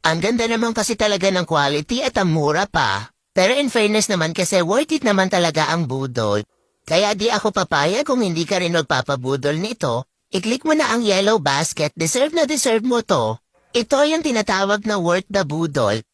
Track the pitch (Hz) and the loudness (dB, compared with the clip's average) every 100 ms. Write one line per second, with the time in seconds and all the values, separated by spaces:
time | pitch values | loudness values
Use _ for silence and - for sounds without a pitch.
0 | 160 165 190 247 226 226 233 226 202 220 | 0 0 0 0 -2 0 -2 -2 -4 0
1 | 214 202 190 185 170 156 143 147 151 240 | 0 2 0 0 0 0 0 -2 -2 -4
2 | 262 226 185 160 147 151 202 170 123 98 | -2 0 0 2 2 0 0 0 0 -2
3 | 110 _ _ - 185 262 285 233 208 214 | -6 _ _ 0 2 2 0 0 2 0
4 | 202 190 160 165 180 190 170 220 302 311 | 0 -2 -2 -2 0 0 2 0 0 -2
5 | 233 196 190 185 170 156 147 165 151 131 | 2 2 2 2 0 0 0 0 -2 -4
6 | 135 123 110 104 107 _ _ _ - 160 | -4 -2 0 0 -2 _ _ _ -2 2
7 | 208 208 220 214 214 196 180 151 147 214 | 2 0 0 0 0 -2 0 0 2 0
8 | 294 254 208 165 165 190 175 170 147 135 | 0 0 0 -2 -2 -2 0 -2 0 -4
9 | 127 139 127 139 143 156 202 240 131 117 | -2 -4 -2 -2 -2 -2 -6 -4 -4 -4
10 | 131 _ _ 185 202 254 311 311 254 233 | -6 _ _ -6 -2 -2 0 2 2 0
11 | 220 190 202 220 143 139 165 - 151 - | 2 2 2 2 2 0 -2 -2 -4 -2
12 | 160 247 294 330 285 294 269 226 240 240 | -2 0 0 0 0 0 0 0 0 -2
13 | 226 170 110 113 _ _ _ 240 226 269 | 2 0 2 -4 _ _ _ -4 0 2
14 | 294 320 311 233 214 190 196 208 214 208 | 2 2 0 -2 0 0 2 0 0 -2
15 | 170 175 185 196 156 151 165 143 107 110 | 0 0 0 -2 -2 -2 -2 0 0 0
16 | - | -4